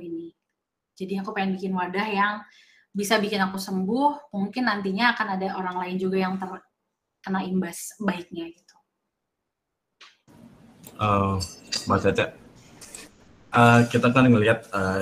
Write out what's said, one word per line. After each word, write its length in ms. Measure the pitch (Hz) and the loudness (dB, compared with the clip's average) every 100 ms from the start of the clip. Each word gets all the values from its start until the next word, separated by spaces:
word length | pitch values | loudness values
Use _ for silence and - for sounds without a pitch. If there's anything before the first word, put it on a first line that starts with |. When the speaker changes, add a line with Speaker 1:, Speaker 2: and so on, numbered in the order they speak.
| 175 | -10
Speaker 1:
ini. 240 | 165 170 - _ _ _ _ _ | -10 -12 -16 _ _ _ _ _
Jadi 240 | - 190 196 | -12 -6 -6
aku 160 | 190 | -4
pengen 240 | 196 196 185 | -4 -2 -2
bikin 160 | 190 | -4
wadah 340 | 185 180 185 214 | -4 -2 -2 -2
yang 380 | 196 208 214 - - _ _ _ | 0 0 -2 -10 -20 _ _ _
bisa 240 | 196 202 220 | -6 0 0
bikin 160 | 202 202 | 2 0
aku 160 | 190 190 | -2 -4
sembuh, 800 | - 190 185 247 294 294 - 202 | -6 -4 -2 2 0 0 -8 -6
mungkin 320 | 202 254 240 | -4 -2 -2
nantinya 480 | 202 190 196 240 233 | -2 -2 0 0 0
akan 120 | 208 185 | -2 -2
ada 80 | 190 190 | -4 -4
orang 240 | 185 180 | -4 -4
lain 160 | 180 185 | -4 -4
juga 220 | 185 190 | -2 0
yang 160 | 185 190 | -2 -4
terkena 1040 | 185 185 - _ _ _ _ _ - 190 190 | -8 -12 -16 _ _ _ _ _ -6 -4 -2
imbas 480 | 185 175 170 - - | -2 -4 -8 -14 -6
baiknya 480 | 202 180 175 - 330 | -4 -4 -8 -12 -12
gitu. 240 | - _ _ _ _ _ _ _ _ _ _ _ _ _ _ - _ _ - - - - - - - | -14 _ _ _ _ _ _ _ _ _ _ _ _ _ _ -20 _ _ -20 -20 -20 -20 -20 -18 -4
Speaker 2:
Eh, 360 | 107 101 98 95 92 - - - - | 0 2 2 0 -4 -12 -10 -8 0
Mbak 120 | 98 | 2
Caca, 220 | 101 95 - - - - - - - - - _ - - - 117 | 2 2 0 -6 -20 -20 -20 -20 -20 -20 -20 _ -20 -20 0 6
eh, 260 | 120 117 120 | 8 8 6
kita 240 | 120 123 | 2 2
kan 160 | 131 127 | 4 6
ngelihat, 400 | 113 107 117 - 101 | 6 4 2 -2 -4
eh, 240 | 95 95 | -2 -2